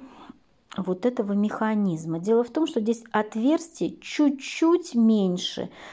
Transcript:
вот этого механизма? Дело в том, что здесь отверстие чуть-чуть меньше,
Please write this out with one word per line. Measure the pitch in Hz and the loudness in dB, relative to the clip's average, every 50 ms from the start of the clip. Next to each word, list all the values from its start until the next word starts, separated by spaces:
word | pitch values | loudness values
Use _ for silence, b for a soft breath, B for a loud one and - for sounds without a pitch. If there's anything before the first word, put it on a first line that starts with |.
| B B B B B B B B _ _ _ _ _ - - | B B B B B B B B _ _ _ _ _ -14 -8
вот | - 185 185 185 180 - | -6 -4 -4 -2 0 -2
этого | 247 247 247 208 202 202 | -2 0 0 -2 -2 0
механизма? | 202 208 214 - - 220 214 220 208 202 190 165 160 160 165 160 165 | 0 0 0 -2 -2 -2 0 0 0 0 0 0 -2 -4 -4 -6 -4
Дело | 175 208 226 233 240 | 0 2 2 2 2
в | 240 | 0
том, | - 311 330 | 0 -2 -2
что | 311 - 233 | 0 0 -2
здесь | 208 226 226 226 - - - | 0 -2 -2 -4 -4 -4 -2
отверстие | 214 214 214 - 220 226 277 311 - - - - - 170 - - - | -2 -2 -2 -2 0 2 2 2 2 -2 -6 -8 -6 -6 -6 -6 -8
чуть-чуть | - - - - 294 285 285 269 - - - - 320 330 349 359 339 - - | -14 -8 0 2 2 2 2 0 -6 -8 -4 0 2 4 4 2 0 0 0
меньше, | 233 226 220 220 208 196 185 180 185 - - - - - 185 B B B B | 4 4 6 6 4 4 2 0 -2 -4 -6 -6 -6 -8 -8 B B B B